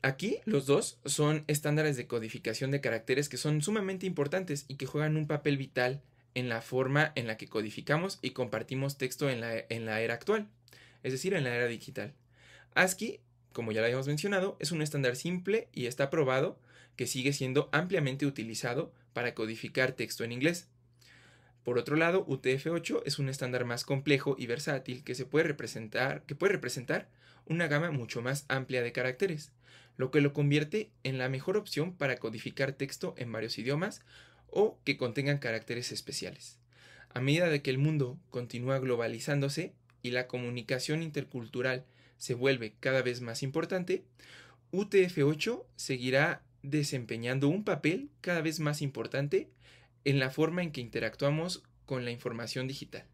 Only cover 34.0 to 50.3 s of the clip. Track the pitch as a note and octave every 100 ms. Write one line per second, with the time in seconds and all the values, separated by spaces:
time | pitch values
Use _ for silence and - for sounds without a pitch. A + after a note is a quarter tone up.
34 | - - - - - - G#3+ - - C#3
35 | B2+ A2+ C#3 C#3+ B2+ A2+ - A#2+ A#2+ A2
36 | - - F2+ - - - _ - - -
37 | - B2 C3 D#3 F3 D3 C#3 C3 D3 D#3
38 | B2+ - _ B2+ A#2+ A#2 B2 C3+ C3 A#2
39 | A2+ A#2 - C#3+ C#3 C#3+ F3+ - _ _
40 | B2 B2 B2+ B2+ B2 B2 A2+ C3 - D3+
41 | E3 D3 C3+ B2+ A2+ B2 B2+ B2+ - _
42 | - _ - A#2+ C3 C3 A2 _ C3+ C3
43 | B2 B2 A#2+ A#2 C3+ D3+ D#3+ F#3+ F3+ F3+
44 | - _ - - - - _ F3+ G#3 G3+
45 | F3+ E3+ C#3+ D3+ - C4 - - - C3
46 | B2+ C3 D#3+ D3+ _ _ C#3 D3+ D3 C3+
47 | A2 A2+ A#2 C3 C#3 F#3 G#3 D#3+ D3+ G3
48 | C#4 _ - F3 D#3+ D#3+ D3+ D3 C#3+ B2
49 | A2+ C3+ C#3+ F#3+ - _ - - - _
50 | C#3 C#3 C3